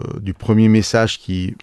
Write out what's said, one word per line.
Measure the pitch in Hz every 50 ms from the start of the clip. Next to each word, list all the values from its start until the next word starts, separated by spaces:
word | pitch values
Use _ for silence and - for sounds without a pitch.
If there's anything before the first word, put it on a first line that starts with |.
| - - - - -
du | 101 92
premier | - - - 110 110 110 110
message | 110 110 101 - - 113 113 107 - -
qui, | - - 95 92 92 - - -